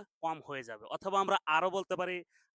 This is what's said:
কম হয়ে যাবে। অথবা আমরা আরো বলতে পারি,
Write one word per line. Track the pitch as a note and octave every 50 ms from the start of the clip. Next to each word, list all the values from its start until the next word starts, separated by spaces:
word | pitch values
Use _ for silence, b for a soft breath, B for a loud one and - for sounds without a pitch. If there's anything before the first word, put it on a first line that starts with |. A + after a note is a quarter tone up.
| G3+ - _ _ E3
কম | D#3+ D#3+ D3+ C#3
হয়ে | D3 C#3 C3+ A#2+ A2+
যাবে। | A2 G#2 A2 - D#3
অথবা | - - F#3+ F#3+ G3 G3
আমরা | F#3+ G3 - - D#3 D#3
আরো | D#3+ F3+ F#3+ F3+
বলতে | G3 F#3 - F#3 F3
পারি, | F3+ F3+ F3+ F3 E3+ b b b b b b